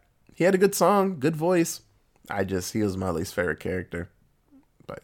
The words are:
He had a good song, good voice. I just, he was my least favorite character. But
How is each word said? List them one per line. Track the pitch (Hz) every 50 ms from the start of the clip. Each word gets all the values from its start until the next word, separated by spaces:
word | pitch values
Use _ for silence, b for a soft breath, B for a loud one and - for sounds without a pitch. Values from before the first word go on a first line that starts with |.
| _ _ _ _ _ _ _
He | - 160
had | 180 196
a | 185
good | 196 196 190
song, | - 185 170 208 202 190 196 190 151
good | 120 156 165
voice. | 151 156 175 185 175 165 170 - - - _ _ _ _ _ _ _ _ -
I | - 101 95
just, | 90 95 92 110 - -
he | 113
was | 107 101 92 95
my | 95 92
least | 87 82 87 - -
favorite | - 87 87 78 -
character. | - 95 90 92 87 - - 85 85 - _ _ _ _ _ _ _ _ _ 269 _ _ _ _ _
But | - - -